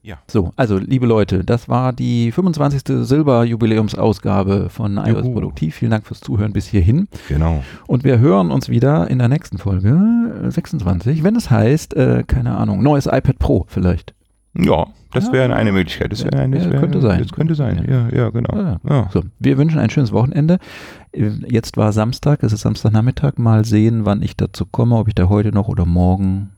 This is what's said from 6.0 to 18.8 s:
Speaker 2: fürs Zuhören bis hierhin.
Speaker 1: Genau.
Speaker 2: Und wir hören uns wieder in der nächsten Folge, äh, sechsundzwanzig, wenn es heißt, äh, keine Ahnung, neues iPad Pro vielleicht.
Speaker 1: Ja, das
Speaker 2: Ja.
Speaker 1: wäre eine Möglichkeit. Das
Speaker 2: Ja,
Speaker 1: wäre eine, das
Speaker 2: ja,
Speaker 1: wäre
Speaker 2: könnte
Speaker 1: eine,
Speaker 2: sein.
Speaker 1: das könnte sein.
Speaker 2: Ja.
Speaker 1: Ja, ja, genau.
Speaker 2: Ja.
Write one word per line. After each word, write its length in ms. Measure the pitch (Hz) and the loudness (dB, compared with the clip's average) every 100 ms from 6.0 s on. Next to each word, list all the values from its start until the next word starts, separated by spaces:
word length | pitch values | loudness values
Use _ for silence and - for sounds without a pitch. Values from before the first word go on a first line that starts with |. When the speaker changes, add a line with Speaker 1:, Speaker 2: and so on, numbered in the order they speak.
| - | -4
Speaker 2:
fürs 140 | - | -14
Zuhören 320 | - 117 104 | -6 -2 -2
bis 140 | 101 - | -4 0
hierhin. 420 | 104 87 139 202 - - | 2 4 2 0 -8 -6
Speaker 1:
Genau. 360 | 71 80 78 65 - - | -2 0 -2 -6 -16 -4
Speaker 2:
Und 180 | 127 | 0
wir 140 | 135 120 | 2 4
hören 320 | 139 190 175 | 4 4 2
uns 180 | 135 127 | -2 0
wieder 400 | 120 131 156 170 | 0 2 2 0
in 100 | 127 | 0
der 100 | 120 | 0
nächsten 280 | 147 - 92 | 0 -4 -8
Folge, 420 | - 92 95 156 214 233 233 98 - | -2 0 2 2 4 2 -2 -4 -4
äh, 40 | |
sechsundzwanzig, 720 | - - 156 92 92 117 156 | -4 -6 -4 -2 -2 0 0
wenn 120 | 165 226 | 0 0
es 140 | - | 0
heißt, 440 | 110 110 151 - | 2 4 2 -2
äh, 300 | - 127 123 120 | 0 2 2 0
keine 280 | 131 120 110 | -2 0 -2
Ahnung, 240 | 110 98 | -2 2
neues 240 | 135 143 - | 2 2 2
iPad 320 | 131 131 - | 0 0 0
Pro 260 | - 117 - | 0 0 0
vielleicht. 440 | 107 92 85 - _ _ _ _ - | -2 0 0 -6 _ _ _ _ -2
Speaker 1:
Ja, 300 | 82 80 85 - _ | 2 2 -2 -8 _
das 140 | - 226 | -4 0
Speaker 2:
Ja. 40 | |
Speaker 1:
wäre 220 | 131 127 | 0 2
eine 180 | 117 110 | 2 2
Möglichkeit. 400 | 95 92 - - | 0 -2 -4 -6
Das 80 | 107 | -4
Speaker 2:
Ja, 40 | - | -2
Speaker 1:
wäre 120 | - | -2
eine, 140 | 131 135 | 0 0
das 100 | 175 | 0
Speaker 2:
ja, 60 | |
Speaker 1:
wäre 80 | 139 | 0
Speaker 2:
könnte 160 | - 143 | 0 2
Speaker 1:
eine, 100 | 123 | 2
Speaker 2:
sein. 140 | 87 | 2
Speaker 1:
das 100 | 90 | -2
könnte 220 | - 160 | -2 -2
sein. 300 | 156 123 95 - | 0 -2 -2 0
Speaker 2:
Ja. 60 | |
Speaker 1:
Ja, 140 | 127 117 - | 0 0 0
ja, 40 | 117 | -2
genau. 240 | 117 - 208 | -2 -4 -2
Speaker 2:
Ja. 240 | 185 90 | -4 -4